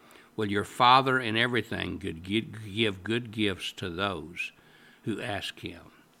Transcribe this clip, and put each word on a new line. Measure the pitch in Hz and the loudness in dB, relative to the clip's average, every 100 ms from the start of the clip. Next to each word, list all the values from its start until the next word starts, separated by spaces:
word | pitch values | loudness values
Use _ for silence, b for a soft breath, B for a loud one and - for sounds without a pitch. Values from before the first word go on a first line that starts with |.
| B B B - | B B B -4
will | 107 | 0
your | 101 | 0
Father | 98 - 123 131 135 131 | -2 4 8 8 6 2
in | 120 110 | 2 2
everything | 123 120 - 98 90 87 | 2 2 -2 -4 -4 -4
good | 95 82 | -6 -8
gi-, | 85 107 107 110 107 | -2 -2 -2 -10 -8
give | 95 110 95 | 0 0 0
good | 95 117 120 | -2 -2 -2
gifts | 101 104 92 - | 0 0 0 -6
to | - 95 | -8 -8
those | 82 101 90 78 87 - - B B B B | -2 -2 -2 -8 -8 -8 -8 B B B B
who | - 101 | -6 -4
ask | 120 98 - - | -4 -6 -6 -10
him?" | - 85 80 - - _ | -12 -12 -18 -20 -20 _